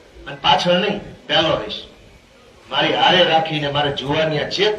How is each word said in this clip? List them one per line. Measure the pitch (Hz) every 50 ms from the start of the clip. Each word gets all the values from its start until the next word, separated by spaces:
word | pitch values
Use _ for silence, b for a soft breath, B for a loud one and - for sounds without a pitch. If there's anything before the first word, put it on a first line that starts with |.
| - - - - -
અને | 143 143 - -
પાછળ | 165 160 - - 175 175
નહીં, | 180 202 196 - - - - - - -
પહેલો | - 147 160 165 160 -
રહીશ. | - - - - - - - - - - - - - _ - - - - - - - - -
મારી | 135 147 156 - -
હારે | 147 156 165 180 180 170
રાખીને | 160 160 160 - - 156 147 143 143
મારે | 139 147 143 143 -
જુવાનિયા | 123 127 139 151 156 156 156 151 143 - -
જે | - 170 202 214 214